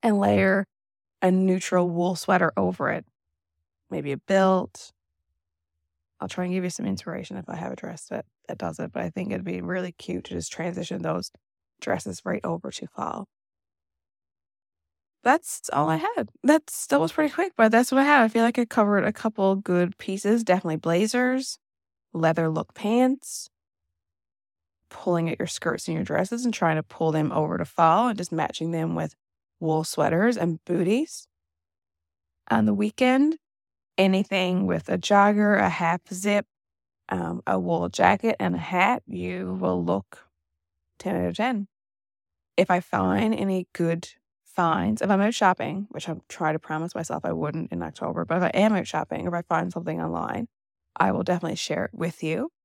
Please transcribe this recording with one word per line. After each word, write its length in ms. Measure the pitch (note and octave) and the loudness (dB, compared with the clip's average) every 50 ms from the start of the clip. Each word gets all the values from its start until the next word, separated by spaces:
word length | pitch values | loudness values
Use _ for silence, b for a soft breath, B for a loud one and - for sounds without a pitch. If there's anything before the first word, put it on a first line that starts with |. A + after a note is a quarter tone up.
| - | 4
And 160 | A#3 G#3 G3+ | 2 2 4
layer 460 | G3 G3+ G#3 G3 F#3+ F#3+ F#3+ F#3 G3 _ _ _ _ _ _ _ _ _ _ _ | 4 4 4 4 4 4 2 2 0 _ _ _ _ _ _ _ _ _ _ _
a 100 | - F#3 | 2 2
neutral 600 | F#3 F#3 F#3+ F#3+ F#3 F#3 - - - F3+ F3 F3+ | 4 4 4 4 2 0 0 0 2 2 2 2
wool 260 | E3+ E3+ F3 F3+ F#3 | 0 0 0 0 -2
sweater 360 | E3 - - G3+ F3+ E3+ E3 - | -2 0 2 2 4 4 2 2
over 340 | G3+ F#3+ F3+ F#3 - C#3+ C#3+ | 0 -2 -2 -2 -2 -2 -2
it. 140 | E3 E3+ - _ _ _ _ _ _ _ _ _ _ _ _ _ _ _ _ _ | -2 -4 -6 _ _ _ _ _ _ _ _ _ _ _ _ _ _ _ _ _
Maybe 220 | - - D3 C#3+ C#3 | -8 -8 -6 -6 -6
a 40 | |
bilt. 760 | - _ - G3 G3 F#3+ F#3+ F#3+ F#3 - - _ - - - _ _ _ _ _ _ _ _ _ _ _ _ _ _ _ _ _ _ _ _ _ _ _ _ _ _ | -8 _ 2 4 4 6 6 4 2 0 -4 _ -18 -20 -20 _ _ _ _ _ _ _ _ _ _ _ _ _ _ _ _ _ _ _ _ _ _ _ _ _ _
I'll 80 | - E3 | -12 -10
try 160 | - - F3+ | -6 -6 -4
and 80 | F3+ F3+ | -4 -2
give 100 | F#3 F3+ | -2 -4
you 60 | F3+ | -4
some 160 | - - - | -6 -6 -6
inspiration 500 | G3+ F#3+ F#3 - - - - F3 - G3 | -6 -6 -6 -6 -10 -10 -10 -10 -10 -12
if 120 | G3 F3 - | -14 -12 -10
I 80 | - | -10
have 160 | D#3+ F3 - - | -8 -8 -8 -8
a 40 | |
dress 300 | - - - F3 D#3+ - | -10 -10 -12 -12 -14 -12
that, 180 | - - - - _ _ _ _ - | -10 -10 -10 -10 _ _ _ _ -14
that 100 | - - | -10 -6
does 220 | - - D#3+ - | -6 -6 -6 -6
it, 120 | - - - | -10 -8 -6
but 100 | - - | -6 -6
I 80 | F3 | -4
think 200 | D#3+ - F#3 G3+ | -4 -6 -6 -4
it'd 140 | G3+ F#3 F#3 | -4 -6 -6
be 160 | F#3 F3+ - | -6 -6 -6
really 320 | F3 F3 F3+ F#3 F3+ F3+ E3+ | -6 -4 -4 -4 -4 -6 -10
cute 320 | _ - - F3 F3+ - | _ -10 -8 -8 -8 -8
to 100 | - F#3 | -8 -8
just 180 | E3+ E3 - - | -8 -8 -8 -8
transition 500 | - E3 F3 E3+ F#3 F3 - - F#2+ E2+ | -6 -6 -6 -6 -6 -8 -8 -8 -6 -4
those 280 | D#2+ D#2 - - - _ - _ _ _ _ _ _ _ _ | -4 -4 -4 -6 -8 _ -18 _ _ _ _ _ _ _ _
dresses 420 | - - - - - - F#2 - _ | -6 -4 -4 -4 -4 -8 -12 -8 _
right 160 | - F3+ - - | -6 -6 -4 -4
over 300 | - E3+ E3+ - - - | -4 -6 -6 -8 -10 -10
to 140 | - - - | -10 -14 -12
fall. 400 | _ - - - - - G3 _ _ _ _ _ _ _ _ _ _ _ _ _ _ _ _ _ _ _ _ _ _ _ _ _ _ _ _ _ _ _ _ _ _ _ _ _ _ _ _ | _ -8 -6 -6 -6 -8 -10 _ _ _ _ _ _ _ _ _ _ _ _ _ _ _ _ _ _ _ _ _ _ _ _ _ _ _ _ _ _ _ _ _ _ _ _ _ _ _ _
That's 460 | A#3+ C#4 E4+ - - - - - - - | 4 4 4 2 -4 -12 -10 -8 -2 0
all 160 | C#3 D3+ D#4+ | 0 2 2
I 80 | D#4+ | 2
had. 340 | D#4+ D#4 G#4 A#4+ F4+ - G#2 _ _ - | 2 0 -2 -2 -2 -4 -6 _ _ 4
That's, 440 | B3+ D4+ D#4+ _ - - - - - | 4 4 4 _ -2 -10 -10 -4 2
that 120 | - C#4+ | 2 2
was 120 | E4 E4 - | 2 2 2
pretty 200 | - D#4 - - | 0 0 0 2
quick, 200 | - F4+ F#4+ _ | 0 -2 -2 _
but 140 | - A3+ A3 | 4 4 6
that's 220 | A3 A3+ B3 - C4 | 6 6 4 4 4
what 80 | C4 | 4
I 40 | C#4 | 6
had. 180 | C#4+ D4 C#4 A#3 | 6 6 6 6
I 60 | A3 | 6
feel 140 | - A#3 A3+ | 4 4 2
like 160 | A#3 A#3 - | 4 2 0
I 60 | A#3+ | -2
covered 400 | A3+ - - G#3+ G#3 G#3 G3+ - | 0 2 2 4 4 4 2 2
a 80 | G#3+ G#3+ | 0 -2
couple 420 | - - A3+ A3 - G3 F#3+ G3 | -2 -4 -4 0 2 2 2 2
good 400 | G3 G3+ - F3+ F3 F3 F3+ G3 _ | 2 0 0 2 2 2 0 -2 _
pieces. 440 | - - F#3+ G3+ - G3+ A3 A#3 A3+ | -8 -6 -6 -2 0 2 2 2 4
Definitely 340 | G#3+ F3+ F#3 - E3+ D#3 | 2 2 2 2 -2 -4
blazers, 840 | D#3+ - E3 E3+ F3 G#3 A3 - B3 B3+ B3+ B3+ C4 C4 - - _ _ _ _ _ _ _ _ _ _ _ _ | -2 0 0 2 2 2 2 2 0 2 2 0 -2 -4 -6 -10 _ _ _ _ _ _ _ _ _ _ _ _
leather 360 | E3 E3 D#3+ E3 E3+ E3 D#3+ | 0 2 2 2 2 0 0
look 260 | D#3+ D#3 - _ _ | 0 -2 -6 _ _
pants, 760 | - - G#3 A3+ A#3+ B3+ B3+ C4+ C#4 - - - - - - _ _ _ _ _ _ _ _ _ _ _ _ _ _ _ _ _ _ _ _ _ _ _ _ _ _ _ _ | -6 -2 0 2 4 4 4 2 0 -6 -14 -14 -14 -14 -16 _ _ _ _ _ _ _ _ _ _ _ _ _ _ _ _ _ _ _ _ _ _ _ _ _ _ _ _
pulling 380 | - - - F#3 F3 E3+ E3 E3 | -20 -6 -2 0 0 0 0 -2
at 100 | D#3 - | -2 -4
your 80 | - | -6
skirts 400 | E3 - - - E3+ - - - | -8 -6 -4 -4 -4 -4 -4 -6
and 80 | - E3+ | -6 -4
your 100 | D#3+ - | -4 -4
dresses 400 | - D3 D#3+ F#3 F#3+ A#3 A#3 B3 | -2 0 -2 0 -2 -4 -2 -2
and 100 | A#3+ A3 | -2 -2
trying 220 | - - E3 D#3+ | 2 0 2 2
to 60 | D#3 - | 0 -2
pull 300 | _ - - E3 D#3+ D#3 | _ -6 -2 -2 0 2
them 180 | D#3 D3+ - | 2 0 0
over 280 | - D#3+ D#3 D3+ E2+ - | 0 0 -2 0 -2 -4
to 60 | E3+ | -4
fall 440 | - - - E3+ D#3+ E3 G3 A#3 B3 | -6 0 4 4 6 6 4 4 2
and 100 | A3 G#3 | 0 -4
just 140 | F3+ - - | -6 -6 -4
matching 400 | D#3+ D#3 - - - D#3+ E3 E3 | -4 -4 -4 -4 -6 -6 -4 -2
them 240 | D#3+ D#3+ E3 E3+ | -2 -2 -2 -2
with 180 | E3+ D#3 D3+ - _ _ _ _ _ _ _ _ _ | -4 -4 -6 -8 _ _ _ _ _ _ _ _ _
wool 240 | E3 D#3+ D#3 D#3 D#3+ | -2 0 0 0 0
sweaters 520 | - - - D3+ D#3+ E3 E3+ G3+ A#3 B3 | -2 -2 0 0 2 2 2 2 2 2
and 280 | A3 E3 D#3+ D#3+ D#3+ _ | 2 0 -2 -2 -4 _
booties. 640 | - F3+ - F3+ F3 G#3+ B3+ D#4+ - - - - _ _ _ _ _ _ _ _ _ _ _ _ _ _ _ _ _ _ _ _ _ _ _ _ - | -4 -2 0 2 2 2 0 0 -4 -8 -18 -18 _ _ _ _ _ _ _ _ _ _ _ _ _ _ _ _ _ _ _ _ _ _ _ _ -2
On 140 | A3+ - - | 2 2 4
the 100 | - - | 2 2
weekend, 600 | G3 G#3 G#3+ - - B3+ B3+ B3+ C4 C#4+ D4+ D#4+ - _ _ _ _ _ _ _ _ _ _ _ - | 2 0 -2 0 2 2 4 4 4 4 2 0 -2 _ _ _ _ _ _ _ _ _ _ _ 2
anything 680 | F#3+ F#3+ F#3+ F#3+ G3 - G3 F#3+ F#3 F3+ F3+ F#3 G3 | 4 4 4 2 0 0 0 0 0 0 0 0 0
with 220 | F#3 F3+ F#3 - - | 0 -2 -2 -2 -2
a 80 | G3 | -4
jogger, 640 | F#3 E3 - G#3 G3+ G3+ G#3 G#3 G#3 G#3 G#3 G#3 G3 | -4 0 2 4 6 6 6 4 4 2 4 4 4
a 80 | G3+ F#3+ | 2 2
half 320 | E3 - F3+ E3 E3+ F3+ _ - G3 | 0 0 0 0 -2 -2 _ -10 -12
zip, 340 | F3+ F#3+ G#3 G#3 G#3 G3+ _ _ _ _ _ _ _ _ _ _ _ _ - | -6 -2 0 0 0 -2 _ _ _ _ _ _ _ _ _ _ _ _ -8
um, 340 | - F#3 F3 E3 E3 F3+ - | -6 -4 -4 -6 -6 -6 -2
a 140 | - F#3+ F#3+ | -2 -2 0
wool 300 | F3+ F3 E3+ E3 F3 E3+ | 0 0 0 0 -2 -4
jacket, 480 | - - G3 F3+ - G3 - A3+ - - | 0 4 4 4 4 4 2 -2 -2 0
and 160 | G3 F3+ F3 | -2 -2 -2
a 40 | E3+ | -2
hat, 440 | D#3+ - F3+ F3+ F#3 G#3+ B3 - _ | -4 -4 0 2 2 2 2 -2 _
you 520 | - - F3+ F3+ F3+ F3+ F3+ F#3 F3+ F#3 F#3 | -10 -10 -8 -6 -6 -6 -6 -6 -6 -6 -4
will 240 | F#3 F#3 F3+ F3+ E3+ | -2 0 0 0 0
look 440 | E3+ F3+ G3 G3 _ - - - _ _ _ _ _ _ _ _ _ _ _ _ _ _ _ | 0 -2 -2 -4 _ -20 -20 -20 _ _ _ _ _ _ _ _ _ _ _ _ _ _ _
ten 160 | - F3+ F3 | -6 -4 -2
out 140 | F3+ F3+ F3 | -2 -2 -2
of 60 | F3 | -2
ten. 300 | - G#3+ B3+ B3+ G#3 G3+ - _ _ _ _ _ _ _ _ _ _ _ _ _ _ _ _ _ | -2 -2 -2 -2 -4 -6 -8 _ _ _ _ _ _ _ _ _ _ _ _ _ _ _ _ _
If 140 | - F#3+ - | 2 4 4
I 80 | F3+ F3+ | 4 0
find 560 | F3+ - - G3+ F#3+ F#3 F3+ G3 - A3 A3 | 0 -2 -2 0 2 2 2 2 2 2 2
any 320 | - G3+ G3 F#3+ F#3 F3+ _ _ | 0 0 0 0 -2 -2 _ _
good 360 | - E3+ E3 E3 E3+ E3+ - - _ _ _ _ _ _ | -2 0 0 0 -2 -4 -12 -20 _ _ _ _ _ _
finds, 580 | _ - - F3 E3 D#3+ - F3 G3+ A3 A3 - | _ -2 0 2 2 2 2 0 0 0 0 2
if 80 | F#3+ | 2
I'm 100 | G#3 F#3+ | 4 4
out 140 | G3 G#3+ A#3+ | 4 2 2
shopping, 540 | - G#3+ F#3 F#3 _ - C#3 D3+ F#3+ G3+ - | 2 2 2 2 _ -2 -6 -4 -6 -8 -8
which 180 | - - - - | -10 -10 -8 -8
I'm 140 | D#3+ D3 - _ | -8 -10 -10 _
trying 240 | - - E3+ D#3 D#3 | -8 -2 -2 0 0
to 60 | D#3 | -2
promise 340 | - - D#3 D#3 E3 F3 - | -4 -4 -4 -4 -4 -6 -6
myself 300 | - E3+ - E3 D3+ - | -8 -6 -6 -6 -6 -4
I 80 | - E3+ | -4 -4
wouldn't 400 | E3 E3 D3+ - D#3 E3+ - F3 | -2 -4 -4 -4 -6 -6 -6 -6
in 100 | F3 E3+ | -8 -8
October, 420 | D#3+ D#3 - D#3+ D#3 E3 E3 E3 | -8 -8 -8 -8 -6 -4 -6 -4
but 120 | - E3 | -2 0
if 60 | F3 F3+ | 0 0
I 60 | - - | 0 2
am 200 | - G3+ A3 G#3+ | 2 2 4 2
out 120 | F#3+ - | 0 -2
shopping, 400 | - - E3 - - D#3+ D#3 E3+ | -4 -4 -6 -4 -4 -6 -6 -4
if 80 | F3 F3 | -4 -4
I 80 | E3+ E3+ | -6 -4
find 300 | _ F3 E3 E3+ F3+ F3+ | _ -2 -2 -2 -2 -6
something 280 | F3 F3 F3 D#3 E3 | -8 -6 -6 -6 -4
online, 460 | E3 D#3+ E3 E3+ - - - - A#3 - _ _ _ _ _ _ _ _ _ | -4 -4 -4 -4 -6 -6 -6 -6 -8 -10 _ _ _ _ _ _ _ _ _
I 160 | - F3+ F#3+ | 0 0 0
will 140 | - - F3+ | 2 0 0
definitely 320 | - F3+ F3 - E3 - | -2 -2 -2 -2 -6 -6
share 300 | D#3+ - - - - - | -6 -6 -4 -4 -4 -4
it 40 | - - | -6 -6
with 300 | - - E3+ D#3+ - - | -6 -6 -6 -6 -6 -6
you. 280 | D#3 D#3+ F#3 B3+ E4+ _ _ | -4 -4 -4 -4 -6 _ _